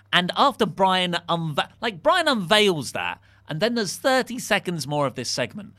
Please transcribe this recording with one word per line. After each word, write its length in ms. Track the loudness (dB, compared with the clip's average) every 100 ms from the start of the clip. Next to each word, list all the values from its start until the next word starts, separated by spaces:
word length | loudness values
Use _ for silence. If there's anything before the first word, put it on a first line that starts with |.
| _
and 180 | 0 2 2
after 300 | 2 2 -2
Brian 500 | 2 2 2 0 -2 -2
unve-, 360 | -2 -2 -4 -4 -6
like, 220 | -8 -2
Brian 260 | 2 2 2
unveils 640 | 0 2 4 4 2 -4
that, 260 | -6 -8 -8 _ _ -10
and 120 | -2
then 140 | 0 0
there's 200 | -4 -2
thirty 420 | 2 2 0 -6
seconds 480 | -2 -2 0 -6 -4
more 200 | -2 -2
of 80 |
this 160 | -2 -6
segment, 420 | -4 -6 -8 -16